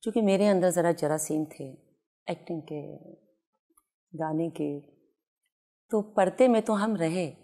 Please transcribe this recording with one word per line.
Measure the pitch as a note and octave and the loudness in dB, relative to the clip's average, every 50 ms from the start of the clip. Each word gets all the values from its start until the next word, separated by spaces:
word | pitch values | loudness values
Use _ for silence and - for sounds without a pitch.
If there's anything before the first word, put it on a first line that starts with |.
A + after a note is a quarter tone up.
| - | -8
चूँकि | A3+ G#3 A#3+ | -2 0 2
मेरे | A3 G3+ G3 F#3 G3+ | 4 4 4 4 4
अंदर | G#3 G3+ F#3 F3 F#3 | 4 4 4 4 2
ज़रा | F3 F3+ E3 E3+ E3+ | 2 4 2 2 2
जरासीम | E3+ - D3 D3+ D#3 D#3 - D#3 D#3 D#3 | 2 0 0 0 0 -2 -2 -2 -2 -2
थे | D3 - - C#3+ C3+ C3 - _ _ _ _ _ _ _ _ _ - | -4 -8 -16 -16 -16 -16 -20 _ _ _ _ _ _ _ _ _ -10
एक्टिंग | F3 E3 - - F3 D#3+ D3+ | -10 -10 -8 -10 -10 -10 -10
के, | - D#3 D3 C#3+ - - - - - - _ _ _ _ _ _ _ _ _ _ _ _ _ _ _ _ _ _ _ - D3+ | -10 -12 -12 -12 -12 -16 -18 -20 -20 -20 _ _ _ _ _ _ _ _ _ _ _ _ _ _ _ _ _ _ _ -10 -8
गाने | D#3+ D#3 D#3 D#3 E3 E3+ | -6 -4 -2 -4 -4 -4
के, | D#3 - D3+ D3 C#3+ C#3+ C#3+ - _ _ _ _ _ _ _ _ _ _ _ _ _ _ _ _ _ _ _ _ | -4 -6 -6 -6 -6 -8 -12 -18 _ _ _ _ _ _ _ _ _ _ _ _ _ _ _ _ _ _ _ _
तो | - G#3+ G3+ | -2 -2 -2
पर्दे | G#3+ - - F#3+ F#3 - - B3+ B3+ | -2 0 0 0 0 4 4 4 4
में | A#3+ A3 G#3+ | 4 2 2
तो | A#3 A3 | 0 0
हम | G3+ G3+ A3 A3 | 0 0 -2 -2
रहे | F#3+ E3 D#3+ E3 F#3 F3+ D3 C3 _ | -2 -2 -2 -2 -2 -4 -6 -8 _